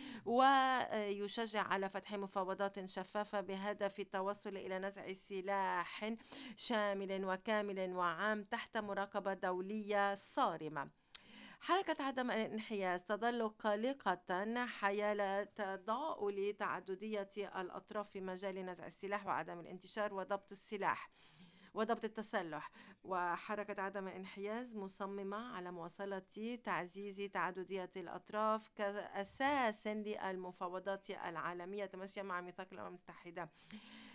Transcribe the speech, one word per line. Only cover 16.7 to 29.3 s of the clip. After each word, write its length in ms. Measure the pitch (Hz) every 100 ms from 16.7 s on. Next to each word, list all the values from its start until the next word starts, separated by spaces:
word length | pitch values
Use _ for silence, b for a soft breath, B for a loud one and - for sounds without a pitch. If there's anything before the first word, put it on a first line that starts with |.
| 165 185 185 220 208 196 202
الأطراف 720 | 196 185 180 - - 214 208
في 100 | 196
مجال 460 | 185 185 196 185 185
نزع 200 | 175 165
السلاح 400 | - 196 202 196
وعدم 340 | 139 170 175
الانتشار 540 | 156 180 190 220 208
وضبط 380 | 196 185 196 -
السلاح 580 | 202 - 208 175 - - B B B B B B
وضبط 300 | 185 220 226
التسلح، 640 | 220 220 214 214 165 151 - - B B
وحركة 800 | - 185 175 170 - 208 208 202
عدم 260 | 196 196 190
الانحياز 680 | 180 190 196 202 226 247 220
مصممة 800 | 196 196 196 202 196 202 240 190
على 160 | 180
مواصلة 880 | 180 170 185 202 190 190 208 226 240
تعزيز 640 | 214 165 175 190 202 190 202
تعددية 600 | 190 170 185 180 190 180 190
الأطراف 720 | 170 180 - 214 214 220 -
كأساس 1200 | - 202 208 - 196 196